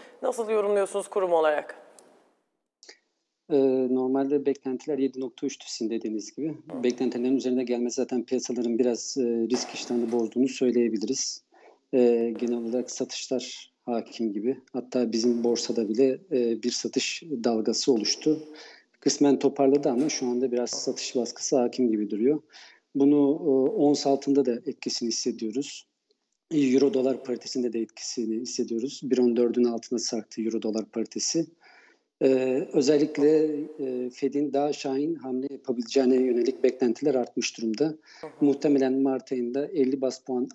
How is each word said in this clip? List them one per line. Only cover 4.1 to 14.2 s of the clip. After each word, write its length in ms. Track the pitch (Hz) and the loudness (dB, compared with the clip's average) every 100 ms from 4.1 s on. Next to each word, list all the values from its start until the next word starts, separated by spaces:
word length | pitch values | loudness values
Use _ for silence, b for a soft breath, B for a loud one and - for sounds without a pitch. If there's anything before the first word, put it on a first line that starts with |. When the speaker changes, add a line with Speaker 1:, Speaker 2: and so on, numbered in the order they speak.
| 139 139 147 139 | 0 2 0 0
Speaker 2:
beklentiler 520 | 135 131 127 - 135 | -2 -4 -6 -4 -2
yedi 220 | 135 131 | -2 -2
nokta 280 | 127 - 139 | -10 -6 -8
üçtü 240 | - - | -8 -14
sizin 200 | - 110 | -6 -4
dediğiniz 440 | 113 113 107 - - | -4 -4 -6 -8 -8
gibi. 140 | 156 | -8
Speaker 1:
Hı. 340 | 151 - 131 | -8 -12 -4
Speaker 2:
Beklentilerin 520 | 123 120 123 120 127 135 | -2 0 -2 0 0 0
üzerinde 280 | 127 127 | 0 0
gelmesi 320 | 120 120 120 131 | 0 -2 -2 -2
zaten 280 | 123 123 | -2 -2
piyasaların 560 | 113 127 - 123 117 113 | -2 -4 -2 -4 -2 2
biraz, 380 | 123 110 - 135 | 0 0 -4 -2
e, 60 | |
risk 460 | 120 117 113 123 - | 0 0 0 -2 -6
iştahını 420 | - - 120 113 | -10 -4 -2 0
bozduğunu 360 | 120 110 120 131 | -2 -2 0 0
söyleyebiliriz. 960 | - 127 120 117 107 107 135 - - _ b b b - | 2 2 2 2 0 -2 -4 -6 -10 _ b b b -2
Ee, 400 | 131 120 117 117 110 | 2 4 4 0 -2
genel 200 | 120 120 | -4 -4
olarak 340 | 113 123 123 | -4 -4 -6
satışlar 800 | - 127 - - 127 - - - _ - | -6 -8 -8 -6 -6 -6 -14 -20 _ -6
hakim 480 | 113 - - | -6 -6 -4